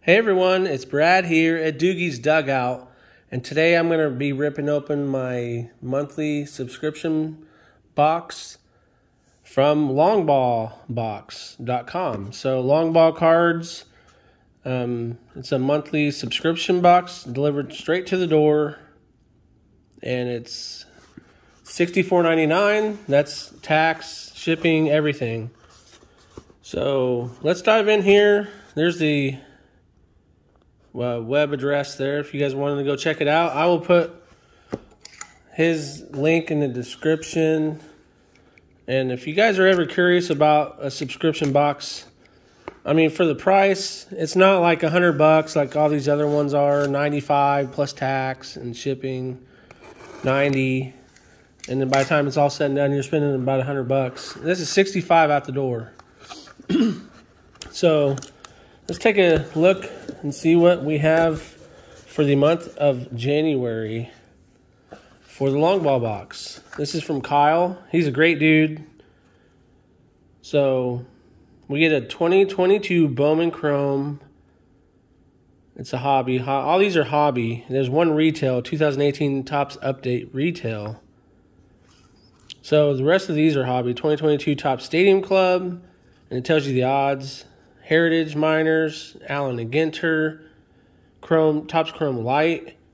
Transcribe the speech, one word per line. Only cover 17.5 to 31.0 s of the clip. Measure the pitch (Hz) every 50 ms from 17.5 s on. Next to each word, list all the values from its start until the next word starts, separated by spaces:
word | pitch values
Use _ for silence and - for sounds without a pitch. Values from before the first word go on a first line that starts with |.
| 143 143 139 127 -
straight | - - - 160 185 185
to | - 190
the | 185 180
door, | 165 156 156 151 151 151 151 151 143 147 - - _ _ _ _ _ _ _ _ _ _ _ _ _ _ _ _ _ _ _ _ _ _ - -
and | - 127 123 123 123
it's | 123 117 113 - - - - - - - - _ _ - - _ _ - _ _ _ _ _ _ _ _ _
sixty-four | - - - 175 170 175 190 175 180 190 175
ninety-nine. | 170 165 165 160 160 151 160 180 202 202 208 214 214 214 208 208 -
That's | - 139 143 147 143 - - - - - - -
tax, | - 156 156 160 165 160 160 - - - - - - -
shipping, | - - 170 165 160 165 170 160 156 156
everything. | 151 147 156 151 151 139 - 127 113 113 113 110 120 _ _ _ _ _ - _ _ - - - _ _ _ _ _ _ - _ _ _ _
So | _ - - - - 139 139 135 127 127 123 123 120 123 120 -
let's | - 151 180 180 -
dive | 220 214 226 208
in | 208 214 208 190
here. | 196 202 202 208 208 208 202 202 196 - - - - -
There's | 151 156 175 170 175
the, | 160 151 147 143 139 135 131 131 - - - _ _ _ _ _ _ _ _ _ _ _ _ _ _ _ _ _ _ _ _ _ _ _ _ _ _ _ _
uh, | 120